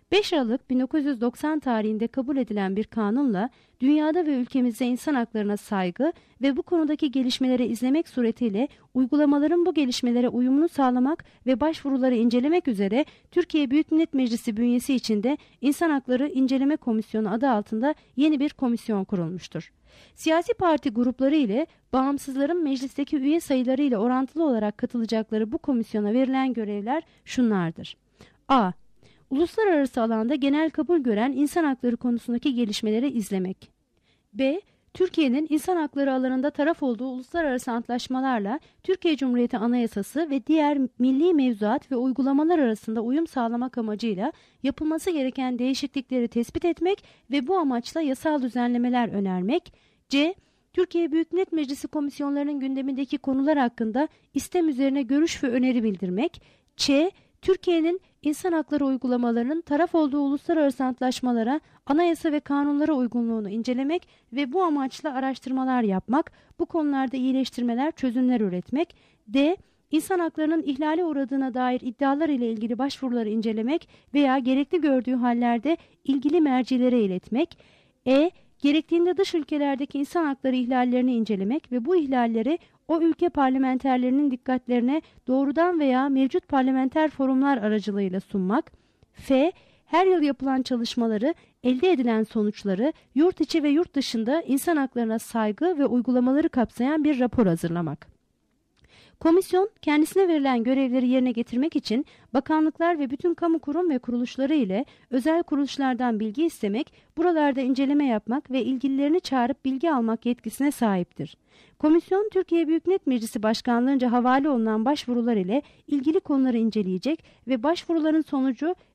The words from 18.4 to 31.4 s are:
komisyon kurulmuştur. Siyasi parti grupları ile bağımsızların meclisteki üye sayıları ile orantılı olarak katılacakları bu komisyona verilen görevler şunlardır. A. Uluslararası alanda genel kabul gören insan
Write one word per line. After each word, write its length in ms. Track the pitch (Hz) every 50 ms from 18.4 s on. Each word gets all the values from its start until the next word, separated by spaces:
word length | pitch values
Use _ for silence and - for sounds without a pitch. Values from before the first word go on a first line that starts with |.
| 285 294
komisyon 540 | - - 269 240 233 214 - - 214 196 190
kurulmuştur. 680 | - 208 180 165 160 185 165 - - - 165 - - _ _ _ _ - - - - _
Siyasi 380 | - - 320 320 339 339 - 453
parti 360 | - 381 339 311 277 - 277
grupları 460 | 208 233 240 262 247 - 269 277 311
ile 320 | 311 269 196 202 262 330 - _ _ _ - -
bağımsızların 720 | 262 262 277 285 277 - 277 254 269 277 285 349 359 320
meclisteki 540 | 269 269 247 269 262 - - 285 - 311
üye 220 | 277 262 285 320 339
sayıları 420 | - - 269 254 247 254 262 269
ile 160 | 294 277 240
orantılı 460 | 190 220 247 254 262 269 - - 311 330
olarak 340 | 294 240 220 214 208 -
katılacakları 720 | - 254 - - 240 226 202 226 220 220 - 220 214 220 214
bu 60 | 262
komisyona 560 | - - 294 262 233 214 - - 214 208 202 220
verilen 400 | 254 269 247 262 262 262 262 233
görevler 500 | 233 214 202 208 208 202 233 277 320 - _ _ _ -
şunlardır. 720 | - - 262 247 226 208 185 170 160 - - - - - _ _ _ _ - - - _ _ _
A. 240 | - 269 254 202 180 - - - - _ _ _ _ _ _ _ -
Uluslararası 720 | 269 277 339 - - 440 440 392 339 294 277 254 - 254
alanda 340 | 226 226 226 220 220 240 311
genel 340 | 262 262 277 285 302 320 311
kabul 280 | - 311 285 359 349
gören 340 | 320 254 247 202 202 240 277
insan 320 | 262 262